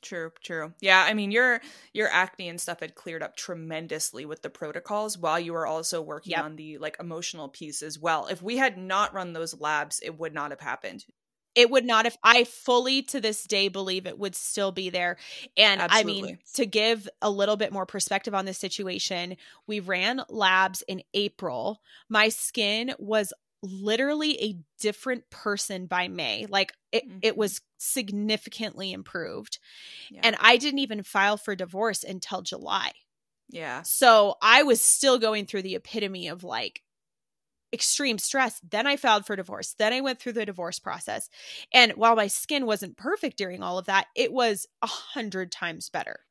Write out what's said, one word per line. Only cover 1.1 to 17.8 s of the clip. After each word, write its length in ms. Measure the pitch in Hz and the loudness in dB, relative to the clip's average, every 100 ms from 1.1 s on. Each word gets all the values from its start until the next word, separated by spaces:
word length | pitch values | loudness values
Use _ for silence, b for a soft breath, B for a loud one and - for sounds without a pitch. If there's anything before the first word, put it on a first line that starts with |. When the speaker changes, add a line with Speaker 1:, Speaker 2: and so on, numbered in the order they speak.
Speaker 1:
mean, 160 | 214 202 | 2 0
your, 280 | 214 254 240 B B B | 2 2 2 B B B
your 160 | - 214 | -4 0
acne 400 | 170 185 - 180 | 2 0 -4 -14
and 120 | 170 | -10
stuff 200 | - 170 | -8 -8
had 140 | 160 | -10
cleared 280 | - - 165 | -14 -14 -10
up 140 | 156 - | -10 -12
tremendously 880 | - 170 160 160 165 156 - 110 147 | -12 -10 -8 -10 -8 -6 -6 -8 -12
with 160 | 156 | -12
the 80 | 151 | -14
protocols 680 | - 156 156 175 208 214 208 | -12 -10 -10 -6 -6 -4 -4
while 220 | 170 160 | -2 -2
you 120 | 170 | -2
were 140 | 170 160 | -4 -2
also 340 | 160 160 170 | -2 -4 -4
working 300 | 156 151 185 | -6 -10 -4
Speaker 2:
Yep. 120 | 165 | -4
Speaker 1:
on 120 | 156 156 | -4 -8
the, 220 | 156 151 | -14 -10
like, 180 | 156 156 | -10 -8
emotional 480 | 170 165 170 170 139 | -10 -8 -8 -8 -14
piece 340 | - 156 143 | -14 -12 -10
as 160 | 156 147 | -10 -6
well. 280 | 160 160 - | 0 0 -2
If 120 | 185 | -6
we 140 | 180 240 | -4 0
had 180 | 269 185 | 0 -2
not 340 | 185 190 208 | -4 0 0
run 180 | 190 180 | -2 -8
those 260 | 165 165 - | -6 -8 -4
labs, 400 | 151 151 147 - | -2 0 -2 -6
it 140 | - 160 | -8 -8
would 160 | 160 | -8
not 160 | 151 147 | -6 -8
have 80 | 175 | -8
happened. 440 | 151 120 - 92 - _ _ _ _ - | -8 -8 -8 -14 -18 _ _ _ _ 6
Speaker 2:
It 120 | 240 | 6
would 140 | 262 | 6
not 200 | 247 226 | 4 4
have, 120 | 226 - | 4 4
I 220 | - 240 | 8 8
fully 580 | 240 - - 247 254 269 | 6 -2 2 2 4 0
to 160 | 269 277 | -2 -4
this 220 | 214 214 | -2 -4
day 240 | - 208 196 | -2 0 0
believe 400 | 185 190 185 185 | -2 -4 -4 -6
it 100 | - | -8
would 160 | 202 180 | -6 -6
still 340 | - - 196 | -6 -2 -2
be 200 | 185 190 | -2 -6
there. 260 | 180 175 175 B B B - | -2 -2 -4 B B B 6
And 260 | 208 190 | 6 6
I 220 | 175 202 | 4 4
mean, 200 | 214 196 190 | 4 0 -6
Speaker 1:
Absolutely. 120 | 175 _ | -12 _
Speaker 2:
to 120 | - 233 | -4 0
give 420 | 208 220 226 196 - | 2 2 2 -2 -4
a 100 | 208 | -2
little 260 | 202 202 214 | 2 2 2
bit 160 | 208 | -2
more 140 | 196 | -4